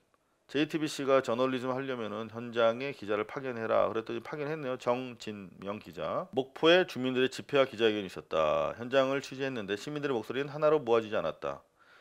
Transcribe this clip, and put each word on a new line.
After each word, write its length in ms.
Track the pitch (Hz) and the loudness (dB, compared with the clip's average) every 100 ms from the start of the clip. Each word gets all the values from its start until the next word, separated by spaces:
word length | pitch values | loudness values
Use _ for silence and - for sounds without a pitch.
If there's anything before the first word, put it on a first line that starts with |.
| _ _ _ _ _ | _ _ _ _ _
제이티비씨가 680 | 139 151 160 151 - 135 135 | -2 0 -2 -4 -2 4 4
저널리즘 500 | 131 117 131 131 127 | 4 2 2 0 -2
하려면은 580 | 127 135 123 104 104 113 | -4 -4 -6 -6 -6 -8
현장에 640 | 113 120 117 113 117 139 | -8 -4 2 4 2 -4
기자를 320 | 135 104 107 107 | -8 -2 -2 -2
파견해라 640 | 143 135 117 113 107 98 | -6 -6 -4 2 2 4
그랬더니 300 | 110 110 117 | 0 -4 -8
파견했네요. 580 | - 151 143 160 131 127 | -8 -8 -6 -6 -6 -4
정진명 1000 | 123 123 127 117 110 104 92 - 95 104 | 0 -2 -4 -10 -10 -10 -12 -10 -10 -8
기자. 480 | - 82 78 123 185 | -10 -8 -4 -4 -2
목포에 540 | 131 131 - 160 180 175 | -4 -4 2 6 6 4
주민들의 460 | 127 131 127 127 | -2 -2 2 0
집회와 340 | - - 139 131 | -2 0 2 2
기자회견이 400 | 104 113 107 92 | 4 2 4 -4
있었다. 680 | 80 - 80 78 73 73 90 | -10 -2 2 4 4 0 -4
현장을 420 | 120 135 135 135 | 0 2 2 0
취재했는데 580 | - 131 135 123 95 101 | -6 -6 -4 -4 -4 -6
시민들의 380 | 147 147 143 120 | -4 -6 -2 -2
목소리는 320 | 104 120 143 | -2 -6 -6
하나로 300 | 151 151 151 | 0 4 4
모아지지 360 | 117 117 110 104 | 4 4 4 0
않았다. 480 | 82 - 71 69 - _ _ - | -2 -2 -6 -8 -12 _ _ -20